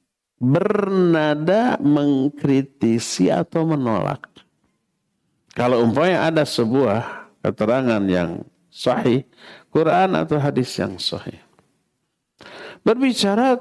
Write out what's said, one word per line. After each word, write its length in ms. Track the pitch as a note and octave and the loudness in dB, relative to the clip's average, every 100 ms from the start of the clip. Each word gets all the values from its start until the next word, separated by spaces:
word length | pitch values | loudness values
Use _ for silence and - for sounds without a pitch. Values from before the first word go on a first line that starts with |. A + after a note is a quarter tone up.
| _ _ _ - | _ _ _ -4
bernada 1400 | B2 D#3+ F#3+ G#3 G3 F#3+ F3+ D#3+ D3+ D3+ D#3+ G#3 B3 - | 0 2 0 -2 0 2 2 2 2 0 0 2 2 0
mengkritisi 1500 | C#3+ D3 C#3+ C3+ C#3 - C#3 C3+ C3+ - A2+ A2+ - - F3+ | 2 2 2 2 0 -2 0 0 -2 -2 0 0 -2 0 0
atau 320 | D3+ E3 E3 | 0 -2 -2
menolak. 640 | D#3+ D3+ A#2+ G#2 G2 G#2 - - _ _ _ _ _ _ _ _ _ _ _ | 0 0 0 -2 -2 -6 -12 -20 _ _ _ _ _ _ _ _ _ _ _
Kalau 320 | - B2 A#2+ A#2 | -2 0 2 2
umpamanya 480 | G#2+ F3 E3+ D#3+ | 2 2 2 0
ada 100 | D#3+ C3+ | 0 0
sebuah 800 | - A2+ C3 B2 G#2+ - - - _ G2+ | 0 0 2 2 0 -4 -12 -20 _ -4
keterangan 560 | - A2 B2+ B2+ A2 G2 | -2 0 0 2 0 0
yang 320 | F2+ E2+ F2 - _ _ | 0 -2 -6 -14 _ _
sahih, 480 | - B2+ B2 C3 B2 - _ - - _ | -6 -2 0 2 0 -2 _ -20 -20 _
Quran 480 | D3+ D#3+ F3 F#3+ D#3+ | 0 2 2 2 0
atau 240 | E3 D3+ | 0 -2
hadis 320 | C#3+ C3+ B2 - | 0 -2 -4 -4
yang 160 | G2 F#2 | -6 -6
sahih, 400 | - E2+ - - _ _ _ _ _ _ _ _ _ _ - - - - | -8 -8 -12 -16 _ _ _ _ _ _ _ _ _ _ -20 -20 -20 -4
berbicara 720 | - A#3 C4 A3+ G3+ G#3 C4 B3+ | -2 2 0 0 0 2 2 0